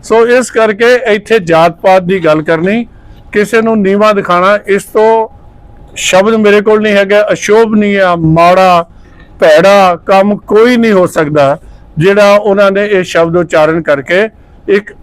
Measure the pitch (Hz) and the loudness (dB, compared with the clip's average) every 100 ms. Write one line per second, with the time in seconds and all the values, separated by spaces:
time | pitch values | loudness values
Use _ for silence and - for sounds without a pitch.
0 | - 220 233 247 240 220 220 202 233 247 | 0 0 2 0 -2 -2 -2 0 0 0
1 | 233 208 208 226 165 160 170 165 196 190 | 0 -4 -2 -4 0 2 2 0 0 0
2 | 175 190 165 156 156 165 180 220 233 - | 0 -2 0 -2 -2 -4 -2 -4 -8 -16
3 | - - - 208 208 226 226 226 190 202 | -20 -20 -8 -4 -2 -2 -2 -2 0 0
4 | 214 202 190 175 185 208 208 196 - 226 | 0 0 -2 0 0 -2 -2 -6 -4 -2
5 | 220 226 220 - - - - - - - | 0 0 -4 -10 -20 -20 -20 -20 -20 -10
6 | - 180 202 226 208 208 208 214 214 202 | -2 0 0 0 0 0 0 -2 0 -2
7 | 196 208 208 175 - 214 226 214 208 202 | 0 0 0 -4 0 0 2 0 0 0
8 | 190 170 160 160 170 185 190 175 170 - | 0 0 0 2 2 2 2 0 -2 -14
9 | - - - - 170 156 190 202 185 170 | -20 -20 -20 -2 2 4 4 4 2 -2
10 | - 196 202 208 - 214 233 247 226 196 | 0 0 0 -2 -2 2 2 2 0 0
11 | 175 - 151 147 139 151 - - - - | 0 -2 -2 0 0 -2 -8 -20 -16 -2
12 | 175 202 202 208 208 196 202 196 208 202 | 0 2 2 2 0 0 0 0 -2 -2
13 | 175 170 165 170 165 170 156 165 156 143 | -2 -2 0 -2 -2 0 0 -2 -2 -4
14 | 135 220 220 _ _ - - 202 202 - | -2 -2 -2 _ _ -18 -4 -4 -4 -20